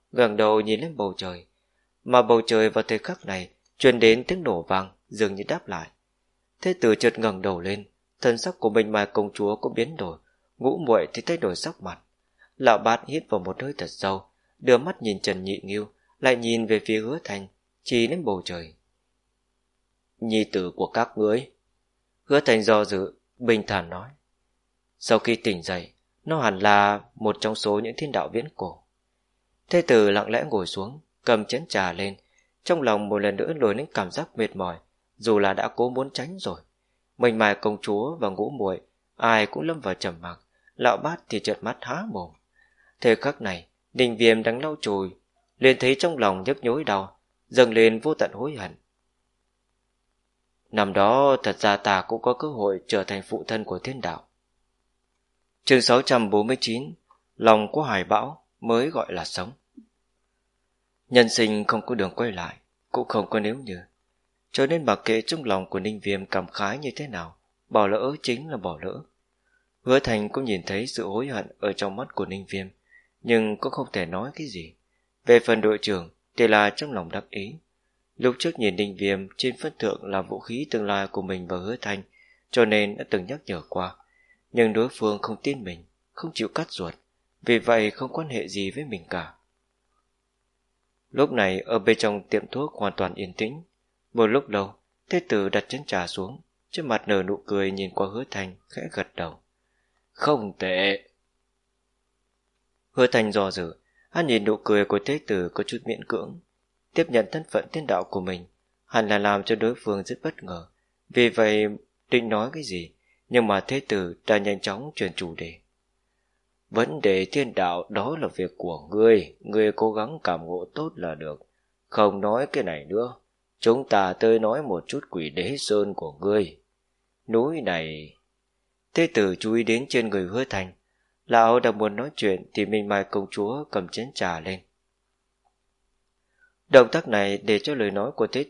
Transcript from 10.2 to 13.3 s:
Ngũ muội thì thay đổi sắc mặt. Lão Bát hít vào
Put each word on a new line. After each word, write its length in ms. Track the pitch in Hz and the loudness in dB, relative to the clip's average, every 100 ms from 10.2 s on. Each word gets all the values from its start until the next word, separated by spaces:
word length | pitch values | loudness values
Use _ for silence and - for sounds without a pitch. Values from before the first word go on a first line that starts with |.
| _ _ _ - | _ _ _ -4
Ngũ 200 | 131 175 | -2 0
muội 300 | 135 107 78 | 2 2 2
thì 80 | 117 | -6
thay 160 | - 170 | -6 -2
đổi 180 | 101 85 | -4 -4
sắc 260 | 160 - | -8 -10
mặt. 180 | 92 - _ _ _ _ _ - | -14 -14 _ _ _ _ _ 2
Lão 200 | 131 104 | 4 6
Bát 300 | 110 117 - | 4 0 -2
hít 160 | 156 | -8
vào 100 | - | -4